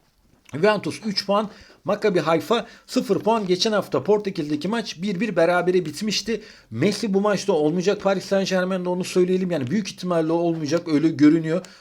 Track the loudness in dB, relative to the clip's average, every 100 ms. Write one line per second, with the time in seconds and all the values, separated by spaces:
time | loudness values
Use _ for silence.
0 | _ _ _ _ _ 0 2 2 -2 -6
1 | -6 -4 -2 -2 -2 -8 -20 -10 -6 -2
2 | 0 2 2 0 0 -2 -2 -12 -6 -2
3 | 0 0 0 0 0 0 0 0 0 -2
4 | 2 0 0 -6 -4 -4 -2 -4 -6 -6
5 | -4 -2 -2 2 2 2 2 0 0 -4
6 | -4 -4 -4 -6 -8 -20 -12 -2 0 0
7 | 0 2 2 0 0 2 2 2 0 0
8 | 0 -2 0 -2 0 0 0 -2 -2 -4
9 | -2 0 2 2 0 -2 -2 -2 -4 -6
10 | -2 0 2 0 0 -2 -2 -2 0 2
11 | 2 6 6 6 2 -4 -6 -16